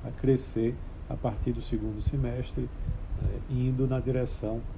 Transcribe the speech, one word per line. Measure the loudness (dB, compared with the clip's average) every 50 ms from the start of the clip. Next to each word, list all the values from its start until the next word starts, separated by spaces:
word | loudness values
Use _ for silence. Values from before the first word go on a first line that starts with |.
| -6
a | -6
crescer | -6 2 6 6 6 6 4 -2 0 2 2 2 0 -2 -6 -8 -8 -10 -6 -6
a | -6
partir | -2 -2 -2 0 0 0 0
do | 0 -2
segundo | -2 -2 -2 -2 -2 -2 -2 0
semestre, | 0 0 2 2 0 0 0 -2 -4 -4 -2 -4 -4 -4 -4 -4 -4 -2 -2 -4 -4 -4 -2 0
né, | 0 0 0 -2 -4 -2
indo | 0 2 2 2 4 4 4
na | 4 4 2
direção | 2 2 2 2 2 0 -2 -2 -2 -2 -2 -2 -4 -6 -8